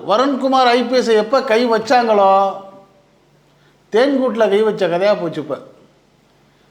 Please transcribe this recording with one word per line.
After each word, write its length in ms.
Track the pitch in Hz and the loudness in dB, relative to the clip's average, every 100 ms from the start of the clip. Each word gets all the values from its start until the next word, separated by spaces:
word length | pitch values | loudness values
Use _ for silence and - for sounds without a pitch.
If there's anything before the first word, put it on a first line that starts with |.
| 143 | -4
வருண்குமார் 580 | 214 277 247 262 262 247 | -2 0 -2 0 2 2
ஐ 180 | 247 | 2
பி 120 | 247 254 | 0 -2
எஸ் 120 | 220 | 0
எப்போ 340 | 220 214 262 | 0 2 -2
கை 280 | - 220 247 | 0 0 0
வச்சாங்களோ, 840 | 220 220 247 226 208 196 190 196 190 - - - _ _ _ _ _ _ _ _ _ _ | -2 0 0 2 2 4 4 0 -4 -14 -20 -20 _ _ _ _ _ _ _ _ _ _
தேன்கூட்டில் 560 | 208 277 262 254 220 208 | 0 0 0 -2 0 0
கை 140 | 202 | 2
வச்ச 240 | 220 180 180 | 0 -2 -2
கதையா 340 | 175 202 190 | 0 0 0
போச்சு. 200 | 170 156 | -4 -8
இப்போ, 160 | 139 131 - _ _ _ _ _ _ _ _ _ _ | -8 -10 -12 _ _ _ _ _ _ _ _ _ _